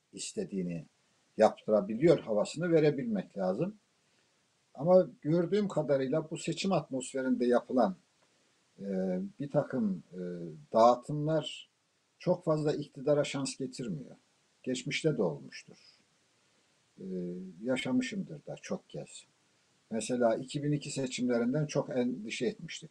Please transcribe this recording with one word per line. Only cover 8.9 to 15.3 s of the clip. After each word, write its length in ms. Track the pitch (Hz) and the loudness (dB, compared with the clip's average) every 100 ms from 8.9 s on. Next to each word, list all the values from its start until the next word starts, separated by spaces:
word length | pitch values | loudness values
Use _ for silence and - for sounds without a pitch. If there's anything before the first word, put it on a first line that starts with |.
| 92 92 92 98 - | -2 -2 -2 -6 -8
bir 100 | - | -2
takım, 520 | 147 135 131 107 90 - | -2 0 0 -2 -2 -8
e, 80 | 90 90 87 85 78 - | -10 -8 -8 -10 -14 0
dağıtımlar 960 | 110 120 123 - 147 151 160 - - - _ _ _ _ - | 6 8 6 0 -4 0 0 -2 -10 -18 _ _ _ _ -6
çok 260 | 175 180 | -2 -2
fazla 280 | 165 156 151 | 0 0 0
iktidara 520 | 143 147 143 135 147 | -2 -6 -4 0 2
şans 320 | 139 139 135 - | 0 -2 -6 -6
getirmiyor. 600 | 127 - 120 143 117 - _ _ _ _ | -8 -8 -8 -8 -10 -20 _ _ _ _
Geçmişte 540 | - - 151 - 160 120 | -6 -4 -4 -2 0 2
de 60 | |
olmuştur. 540 | 90 | 0